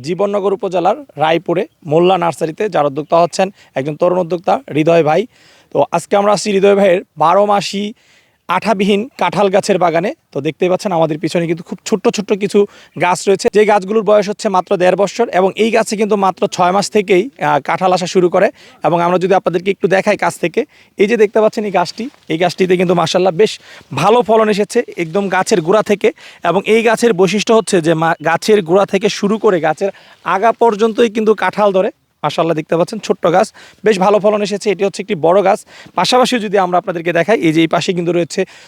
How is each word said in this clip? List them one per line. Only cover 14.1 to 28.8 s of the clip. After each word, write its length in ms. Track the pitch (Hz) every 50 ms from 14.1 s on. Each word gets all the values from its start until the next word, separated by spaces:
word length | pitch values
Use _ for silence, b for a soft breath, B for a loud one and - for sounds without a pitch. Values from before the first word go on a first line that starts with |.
| 214 208 190 196
হচ্ছে 200 | 202 - - 214
মাত্র 280 | 190 185 180 - 202 165
দেড় 180 | 180 180 180
বছর, 340 | 175 202 180 - - 226 -
এবং 220 | 160 175 190 190 -
এই 160 | - 214 226
গাছে 260 | 208 226 220 - 220 190
কিন্তু 180 | 220 202 214
মাত্র 320 | 202 196 185 180 - - 196
ছয় 240 | - - 185 175
মাস 180 | 185 202 190 -
থেকেই, 400 | - 214 196 185 196 180 208 277 - -
আহ, 200 | 143 147 147 143
কাঁঠাল 340 | 127 - 165 170 185 185 180
আসা 140 | 165 180 165
শুরু 220 | - 190 175 175
করে। 220 | 165 185 190 233 - B B B B B B
এবং 180 | 151 165 170
আমরা 160 | 170 175 180 180
যদি 160 | 175 185 190
আপনাদেরকে 380 | 180 - - 165 180 180 202
একটু 160 | 190 - - 180
দেখাই 300 | 185 190 175 214 202 -
কাছ 200 | 180 170 - -
থেকে, 260 | - 165 - - 302 b b b b b b -
এই 100 | 202 196
যে 100 | 240 208
দেখতে 240 | 220 202 - 226
পাচ্ছেন 240 | 214 214 - 233 208
এই 60 | 208
গাছটি, 380 | 185 180 175 - - - 220 285 - _ _ -
এই 80 | 156 160
গাছটিতে 400 | 180 175 - - 185 175 185 175
কিন্তু 160 | 190 175 180
মাশাআল্লাহ 400 | 175 165 160 - 185 180 190 170
বেশ 260 | 165 220 202 - - B B B B B B 147
ভালো 280 | 131 156 202 226 247
ফলন 280 | 196 185 220 220 220 214
এসেছে 340 | 208 190 208 - - 240 240 - - -
একদম 320 | 170 160 160 202 202 190
গাছের 320 | 185 180 190 - 226 180
গোড়া 220 | 156 165 202 214 208
থেকে। 280 | - 208 196 - 220 - B B B B B B
এবং 180 | - 170 196 196
এই 180 | - 214 233 214
গাছের 300 | 233 220 - 240 240 208
বৈশিষ্ট্য 400 | 165 190 175 190 208 - - 226
হচ্ছে 280 | 214 175 - 202 180
যে 120 | 156 160 165
মা-, 220 | 156 165 165 175 - 147
গাছের 360 | 160 165 170 - - 214 202
গোড়া 240 | 165 156 175 202